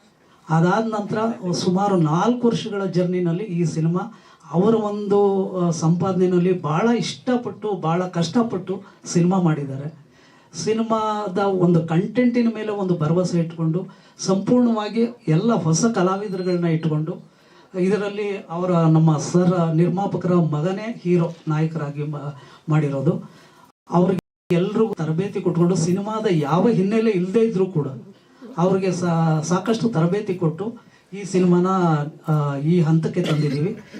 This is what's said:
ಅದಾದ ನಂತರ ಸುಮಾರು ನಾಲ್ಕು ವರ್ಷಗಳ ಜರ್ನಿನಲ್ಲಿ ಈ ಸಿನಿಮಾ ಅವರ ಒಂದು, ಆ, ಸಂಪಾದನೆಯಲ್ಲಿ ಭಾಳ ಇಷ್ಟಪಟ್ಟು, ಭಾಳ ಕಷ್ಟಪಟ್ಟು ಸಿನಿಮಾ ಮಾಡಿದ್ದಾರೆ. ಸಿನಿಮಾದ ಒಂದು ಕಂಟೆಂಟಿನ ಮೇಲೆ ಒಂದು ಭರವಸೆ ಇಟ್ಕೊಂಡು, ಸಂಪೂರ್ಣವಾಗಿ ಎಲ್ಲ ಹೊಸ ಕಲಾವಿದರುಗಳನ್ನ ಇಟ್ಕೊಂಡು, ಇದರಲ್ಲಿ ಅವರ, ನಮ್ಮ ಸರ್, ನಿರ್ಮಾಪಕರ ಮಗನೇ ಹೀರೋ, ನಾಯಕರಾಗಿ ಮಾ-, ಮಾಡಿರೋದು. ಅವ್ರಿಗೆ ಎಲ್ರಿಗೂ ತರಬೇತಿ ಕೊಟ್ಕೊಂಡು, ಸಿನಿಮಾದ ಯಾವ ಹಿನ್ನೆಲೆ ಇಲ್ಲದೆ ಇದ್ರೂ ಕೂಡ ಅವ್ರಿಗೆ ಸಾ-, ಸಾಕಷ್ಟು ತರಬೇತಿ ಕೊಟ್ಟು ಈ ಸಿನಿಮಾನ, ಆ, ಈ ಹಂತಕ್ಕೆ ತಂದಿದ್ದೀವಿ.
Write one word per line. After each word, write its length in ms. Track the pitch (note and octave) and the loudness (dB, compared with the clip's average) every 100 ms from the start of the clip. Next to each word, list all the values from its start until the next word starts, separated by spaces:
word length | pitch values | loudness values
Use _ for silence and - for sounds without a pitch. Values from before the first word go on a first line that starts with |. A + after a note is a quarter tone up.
| _ _ _ _ - | _ _ _ _ -2
ಅದಾದ 360 | D#3+ F3+ G#3+ A3+ | 2 2 2 -2
ನಂತರ 320 | G#3 G3+ G#3+ A3+ A3+ F3+ | -4 -4 -4 -4 -4 -6
ಸುಮಾರು 440 | - F3+ F#3 G3+ F#3 | -2 0 0 2 2
ನಾಲ್ಕು 500 | D3+ E3 A3 B3 A#3 | 2 2 0 2 0
ವರ್ಷಗಳ 380 | E3+ - G3 | 0 -4 -4
ಜರ್ನಿನಲ್ಲಿ 600 | F#3+ F3+ F3+ F3+ F3 F3 | -2 -2 0 0 0 -2
ಈ 200 | A3 E3+ | -4 -2
ಸಿನಿಮಾ 360 | D#3 D#3+ E3 F#3 A#3 - - _ D3 | -2 0 -2 -2 -6 -12 -20 _ -6
ಅವರ 240 | D#3+ G#3+ | 0 2
ಒಂದು, 760 | A3 G#3 G#3 G3+ G3+ G3+ G3 F#3+ F#3 | 2 0 -4 0 2 4 2 -2 -2
ಆ, 100 | F3 | -2
ಸಂಪಾದನೆಯಲ್ಲಿ 920 | D#3 D#3+ F3 G3 F3+ F3+ F3 F#3 F3 | 0 0 2 0 2 2 4 2 0
ಭಾಳ 260 | D3 D#3+ A#3 A3+ | 0 0 2 2
ಇಷ್ಟಪಟ್ಟು, 760 | - - B3+ B3 G#3+ F#3+ G#3+ | -2 -6 -2 -2 -2 -6 -6
ಭಾಳ 340 | F3+ D#3 F3 F3+ | -4 -2 -2 -2
ಕಷ್ಟಪಟ್ಟು 760 | F3 E3 A#3+ A3+ F3+ - F#3+ - - | -2 0 0 0 -4 -6 -10 -12 -18
ಸಿನಿಮಾ 360 | - F3 F3 F#3+ | -4 2 2 4
ಮಾಡಿದ್ದಾರೆ. 680 | E3 D3 C3+ C3+ D3+ - - _ _ _ _ | 2 0 -4 -8 -10 -14 -20 _ _ _ _
ಸಿನಿಮಾದ 840 | D#3+ F3+ A3+ A3 A3 G#3+ G#3 G#3 F#3+ | -6 -2 -2 0 -2 -2 -4 -4 -2
ಒಂದು 480 | G3 F#3 F3 E3 D#3+ | 0 2 4 2 2
ಕಂಟೆಂಟಿನ 640 | E3 G#3 B3 B3 A#3 A3+ | 0 0 2 2 2 0
ಮೇಲೆ 180 | G#3+ G#3+ | -2 -4
ಒಂದು 260 | G3+ F#3 D#3 | -4 -2 0
ಭರವಸೆ 400 | D3+ F3 F3 F3 | 0 0 0 -2
ಇಟ್ಕೊಂಡು, 480 | D#3+ - D#3+ F3+ F#3+ - - - | -2 -2 -2 -2 -6 -14 -20 -8
ಸಂಪೂರ್ಣವಾಗಿ 880 | F#3+ G3 A3 B3 A#3 A3 G#3 A3+ A#3 - D#3+ | -2 0 2 4 4 0 -2 -2 -2 -2 0
ಎಲ್ಲ 240 | D#3 A#3 | 0 2
ಹೊಸ 320 | G#3+ D#3+ D#3+ | 0 0 2
ಕಲಾವಿದರುಗಳನ್ನ 800 | A#3 G#3 F3+ G3 G#3 F#3 F3+ F3 | 2 2 0 0 -4 -4 -2 0
ಇಟ್ಕೊಂಡು, 680 | E3+ D#3 D#3+ D3+ D#3+ - - _ _ - _ F#3 | 0 0 0 -2 -4 -8 -16 _ _ -20 _ -2
ಇದರಲ್ಲಿ 680 | F#3 G3+ G3+ G#3 G3+ G3 - | 0 0 -2 -4 -6 -6 -8
ಅವರ, 220 | E3+ F3+ | -4 0
ನಮ್ಮ 460 | E3+ D#3+ D#3+ D#3+ D3+ | 2 4 6 4 2
ಸರ್, 580 | - F3 F3+ F3+ E3 D#3 | 0 2 2 2 2 2
ನಿರ್ಮಾಪಕರ 580 | F3 F3+ G3+ F3+ F3+ | 2 0 -2 -2 2
ಮಗನೇ 640 | F3+ D3+ D3 F3 G3+ A3+ - | 2 2 0 -2 -4 -6 -6
ಹೀರೋ, 280 | F3 F3 E3 - D#3 | 0 0 0 -4 -4
ನಾಯಕರಾಗಿ 540 | D3+ D#3+ D#3+ C#3+ C#3+ | -2 -2 -4 -8 -8
ಮಾ-, 340 | D3+ C#3 D3 - - - - | -8 -8 -10 -12 -20 -12 -2
ಮಾಡಿರೋದು. 640 | D3+ C#3+ C3+ C#3 G3+ - - - - - _ - | 0 0 0 0 -2 -8 -20 -20 -20 -20 _ -2
ಅವ್ರಿಗೆ 300 | F3 F3+ F3+ - _ - | 2 2 0 -4 _ -2
ಎಲ್ರಿಗೂ 400 | E3+ G3 A#3 A3 | 0 2 0 0
ತರಬೇತಿ 460 | F3+ D#3 D#3+ G3+ G3+ | -2 -2 -2 -4 -2
ಕೊಟ್ಕೊಂಡು, 360 | F3 E3 F3 D#3+ | -2 2 2 2
ಸಿನಿಮಾದ 500 | E3+ G3 G#3 A3 A3 | 0 -2 -2 -4 0
ಯಾವ 380 | D#3+ C#3 F3 A#3 | 0 2 2 4
ಹಿನ್ನೆಲೆ 420 | F3+ G3 A3+ A3+ | 2 2 2 2
ಇಲ್ಲದೆ 300 | F#3 F#3 A3+ | 0 0 2
ಇದ್ರೂ 260 | A3 F3+ F#3 | 2 2 0
ಕೂಡ 220 | D3+ C3 C3 - - _ _ A#3+ E3 | -2 -4 -8 -16 -20 _ _ -10 -2
ಅವ್ರಿಗೆ 340 | F#3 F#3+ F#3+ | 0 2 0
ಸಾ-, 520 | E3 F3 E3 E3 D#3 | -2 -2 0 2 0
ಸಾಕಷ್ಟು 440 | D3+ F#3 A#3 A3+ A#2 | 0 -2 0 0 0
ತರಬೇತಿ 460 | D#3 E3+ G#3 G#3+ | 0 0 0 -2
ಕೊಟ್ಟು 560 | F3+ D#3+ D#3+ A3 - - _ _ | -2 -2 -2 -8 -10 -20 _ _
ಈ 120 | G3 | -12
ಸಿನಿಮಾನ, 420 | G3 F#3 F3+ F3 F#3 F#3+ E3+ D3+ C#3+ - - | -2 2 4 4 4 2 2 0 -2 -8 0
ಆ, 280 | D3+ C#3+ C#3 | 0 0 -2
ಈ 240 | D#3 F3 | 2 2
ಹಂತಕ್ಕೆ 420 | D#3 D#3+ D#3 F3+ | 4 2 2 -2
ತಂದಿದ್ದೀವಿ. 560 | D#3 D3 D3 C#3+ F#3 A3+ - | 0 0 0 -2 -2 -4 -12